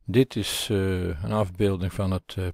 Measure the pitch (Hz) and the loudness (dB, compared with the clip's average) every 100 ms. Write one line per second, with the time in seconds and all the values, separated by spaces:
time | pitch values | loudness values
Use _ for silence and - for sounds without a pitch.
0 | - 107 131 113 98 - - 101 95 92 | 0 4 4 2 -4 -4 -2 0 2 0
1 | 90 76 87 107 98 90 101 95 90 - | -2 -4 -2 0 0 2 2 2 -2 -2
2 | 95 92 - - 90 | 0 -2 -4 -6 -4